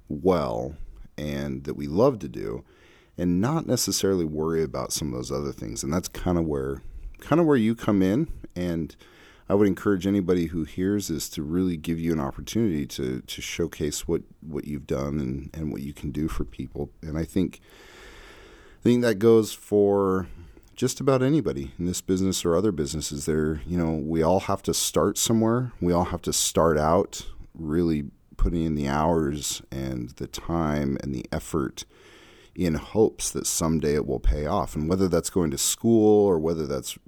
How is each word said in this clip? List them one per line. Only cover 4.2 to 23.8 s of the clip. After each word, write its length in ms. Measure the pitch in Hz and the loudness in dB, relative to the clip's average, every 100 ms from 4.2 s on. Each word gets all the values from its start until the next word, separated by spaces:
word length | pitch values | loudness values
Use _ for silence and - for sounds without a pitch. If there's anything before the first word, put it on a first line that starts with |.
| 80 | 0
worry 380 | 76 80 82 | -2 0 0
about 280 | 78 64 64 | -2 -4 -6
some 180 | - 78 | -4 -4
of 40 | |
those 180 | 62 64 | -6 -6
other 200 | 67 71 | -4 -6
things. 320 | - 53 58 | -8 -10 -8
And 100 | 69 | -4
that's 140 | 85 - | -2 -4
kinda 340 | - 90 87 | -6 -2 0
where, 400 | 82 71 67 69 - - - - | 0 -2 -4 -6 -10 -14 -14 -14
kinda 220 | - 156 | 0 2
where 140 | 165 139 | 4 4
you 180 | 110 117 | 4 2
come 260 | - 101 | 2 4
in. 260 | 92 110 165 - - - | 4 2 0 -6 -10 -6
And 400 | 90 82 78 - - - - - - | -2 -2 -4 -10 -20 -20 -20 -14 0
I 60 | 98 | 4
would 120 | 104 | 4
encourage 400 | 90 107 98 92 | 4 2 2 2
anybody 400 | 101 90 90 82 | 2 2 2 0
who 160 | 82 | -2
hears 460 | 76 - 92 104 95 | -4 -2 0 0 -2
this 200 | 76 - | -4 -6
to 140 | - | -8
really 340 | 76 87 92 82 | -2 0 0 0
give 220 | 78 82 | -4 -2
you 140 | 82 | 0
an 60 | 78 | 0
opportunity 680 | 69 69 67 107 113 76 65 | -2 -6 -6 0 0 0 -4
to, 340 | - 65 64 | -4 -4 -4
to 200 | - - | -8 -12
showcase 640 | - - 85 - 76 - - | -8 -4 -4 -2 -4 -4 -2
what, 140 | 85 - - | -4 -4 -18
what 240 | 78 73 - | -10 -8 -6
you've 220 | 73 69 | -8 -4
done 320 | 73 71 73 | -4 -2 -4
and, 300 | 65 69 71 | -4 -6 -8
and 180 | 78 78 | -8 -6
what 100 | 53 | -6
you 120 | 69 | -8
can 180 | 71 78 | -10 -8
do 160 | 67 80 | -4 -4
for 180 | - - | -4 -6
people. 440 | - 65 - 71 - | -8 -10 -8 -10 -10
And 160 | 80 78 | -8 -6
I 80 | 80 | -2
think, 340 | 98 90 - - - - - - - - - - - - - | 0 0 -2 -20 -20 -20 -20 -20 -20 -20 -20 -20 -20 -20 -2
I 40 | |
think 180 | 117 123 | 2 4
that 180 | 120 98 | 4 4
goes 340 | 117 113 104 | 6 6 4
for 760 | - - 104 101 101 98 92 92 - - - - - | -4 0 4 4 4 4 2 -2 -10 -18 -20 -20 -4
just 240 | 131 - | -4 0
about 220 | 139 135 | 2 4
anybody 500 | 131 156 80 67 71 - | 4 2 0 -2 -6 -4
in 80 | 85 | -4
this 160 | 90 | -2
business 420 | - 92 95 90 | 0 2 2 2
or 120 | 87 82 | 2 4
other 160 | 107 | 4
businesses. 540 | 78 71 78 73 73 71 | 0 -2 -4 -6 -4 -2
There, 360 | 78 78 78 78 | 0 2 0 -2
you 100 | |
know, 140 | 87 | -2